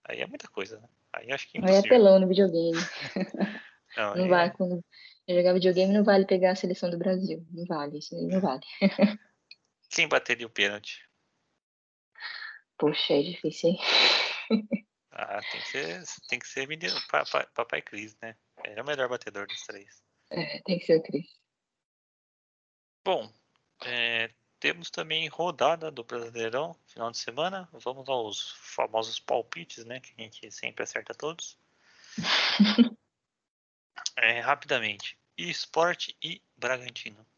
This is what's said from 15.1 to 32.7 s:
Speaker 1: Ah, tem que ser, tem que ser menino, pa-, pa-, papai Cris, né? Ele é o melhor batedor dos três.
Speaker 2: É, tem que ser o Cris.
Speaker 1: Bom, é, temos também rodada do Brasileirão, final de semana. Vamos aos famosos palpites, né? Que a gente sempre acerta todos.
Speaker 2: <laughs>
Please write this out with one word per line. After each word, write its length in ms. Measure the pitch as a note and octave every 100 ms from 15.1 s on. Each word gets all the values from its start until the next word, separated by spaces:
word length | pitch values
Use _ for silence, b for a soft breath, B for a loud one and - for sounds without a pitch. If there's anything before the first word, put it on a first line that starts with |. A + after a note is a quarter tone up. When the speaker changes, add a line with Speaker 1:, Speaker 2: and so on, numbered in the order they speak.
Speaker 1:
Ah, 300 | - - G2+ -
tem 100 | -
que 80 | -
ser, 360 | C3 D#3+ F3+ F3 - -
tem 100 | B2
que 80 | -
ser 220 | C3+ C3+
menino, 260 | D#3 F3+ - -
pa-, 140 | D3
pa-, 220 | - C#3+ C3+
papai 260 | - A#2+ D2
Cris, 320 | - G#2 G#2+ _
né? 160 | A2+ A2 _ -
Ele 160 | - G#2
é 40 |
o 40 | C#3
melhor 220 | C#3+ B2+
batedor 380 | B2 - G2+ G2+
dos 140 | -
três. 380 | - G#2 G2+ _ _ _ _
Speaker 2:
É, 300 | F3 D3+ -
tem 160 | - F3
que 60 |
ser 140 | - D#3+
o 40 |
Cris. 240 | - D3 - _ _ _ _ _ _ _ _ _ _ _ _ _ _ _ _ _
Speaker 1:
Bom, 280 | G3 E3 A2+ _ _ _ _ _
é, 460 | B2 A#2+ A#2 A#2 A2+ _ _ _
temos 300 | D3 E3 E3
também 360 | - D#3+ D#3+ D#3
rodada 600 | - F3 D3 C3 E3 D#3+
do 140 | C3+
Brasileirão, 720 | A2+ A#2+ A#2 A#2 A2+ B2 E3+ F3+ _
final 240 | - A2+
de 80 | A2+
semana. 500 | - A#2+ F3 F#3+ F3+
Vamos 360 | B2+ B2 C3+ C3
aos 420 | B2+ G#2+ G2 -
famosos 680 | - - - A#2 A2+ A2+ A#2
palpites, 680 | - B2 - E3+ E3+ - A#2
né? 120 | B2+
Que 140 | - -
a 60 |
gente 280 | A2 - G#2+
sempre 320 | - B2 A#2
acerta 300 | A2+ A#2 G#2+
todos. 440 | - D3 E3+ - - _ b b b b b
Speaker 2:
<laughs> 840 | - - - - G#3